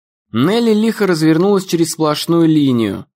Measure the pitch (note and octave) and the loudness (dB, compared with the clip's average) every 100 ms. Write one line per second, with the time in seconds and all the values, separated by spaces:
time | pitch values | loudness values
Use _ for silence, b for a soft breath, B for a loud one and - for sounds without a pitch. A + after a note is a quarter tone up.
0 | _ _ _ A2 C#3+ A3+ A#3 G#3+ A3 G#3 | _ _ _ -2 0 0 2 2 0 0
1 | G3 E3 D#3 D#3+ F#3+ G3 F#3+ E3 D#3+ - | -2 0 2 2 2 0 -2 -2 -2 -2
2 | D#3 D3+ - E3+ E3 D#3 C#3 A#2+ A2 F#2+ | -4 -2 -2 2 2 2 2 0 -2 -4
3 | - | -10